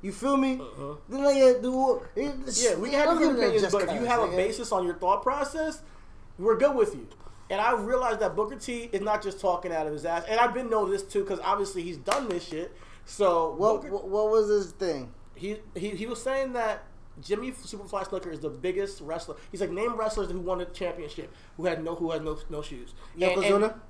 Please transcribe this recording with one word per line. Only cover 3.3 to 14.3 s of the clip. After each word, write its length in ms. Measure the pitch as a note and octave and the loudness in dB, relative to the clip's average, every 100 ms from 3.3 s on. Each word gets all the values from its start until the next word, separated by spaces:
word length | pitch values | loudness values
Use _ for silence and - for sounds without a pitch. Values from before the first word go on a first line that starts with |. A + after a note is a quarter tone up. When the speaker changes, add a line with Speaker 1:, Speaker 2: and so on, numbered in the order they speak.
| B3 - | 4 4
Speaker 2:
opinions, 140 | A3 | 4
Speaker 1:
just 120 | F#3+ | 4
Speaker 2:
but 80 | G3+ | 2
if 80 | F3 | 2
you 60 | E3+ | 0
Speaker 1:
'cause, 80 | A#3+ | 2
Speaker 2:
have 140 | A#3+ | 2
a 60 | G3+ | 2
Speaker 1:
nigga. 80 | F3+ | 2
Speaker 2:
basis 360 | G3+ A3+ A#3 | 0 0 -2
on 140 | G3 F3+ | 0 0
your 80 | E3 | 0
thought 260 | F3+ G3+ | 2 2
process, 580 | B3+ C#4+ C#4 D#4+ D#4 D#4 - - - - - - | 2 0 -2 -2 -4 -4 -16 -20 -20 -18 -18 -2
we're 160 | G3 A3 | 2 6
good 200 | C#4 C4 | 6 6
with 180 | G#3 C3+ | 2 0
you. 120 | A2+ - - - - | -14 -16 -18 -16 -4
And 120 | F#3+ | 2
I 100 | A3 | 4
realized 480 | A#3+ G#3 B3+ B3 G#3 | 2 2 2 2 2
that 160 | G3+ E3 | 0 0
Booker 220 | G#3+ C4+ | -2 -4
T 320 | - A#3+ A#3 | -6 -6 -4
is 80 | G3 | -4
not 220 | G#3 G#3 | 0 0
just 160 | G3 F#3 | -2 -2
talking 320 | F#3 F3 F#3 | 0 0 -2
out 160 | E3 D#3 | -2 -2
of 60 | |
his 120 | D3 D#3+ | -4 -2
ass. 200 | E3+ E3+ | -4 0
And 100 | A3 | 2
I've 160 | A#3+ | 2
been 160 | B3 A#3+ | 2 0
knowing 220 | A3 F#3+ | 0 2
this, 100 | G3 | -2
too, 220 | - G3+ | -2 -4
'cause 160 | F#3+ F3+ | -2 -2
obviously 400 | D#3+ G3+ G3 F#3 | 0 0 0 -4
he's 140 | E3+ D#3 | -6 -6
done 320 | C3 C4+ B3 | 0 0 0
this 160 | F3 | -6
shit. 300 | - D#3 F3 - - - - | -6 -8 -8 -12 -18 -18 -16
So 460 | - G3 E3+ D#3+ C#3+ | 2 4 4 2 2
Speaker 1:
What, 240 | G#3 G#3+ | 2 2
Speaker 2:
Booker 100 | F#3 | -2
Speaker 1:
what, 140 | G3 F#3 | -6 -2
what 200 | G3+ | 0
was 200 | G#3+ | 4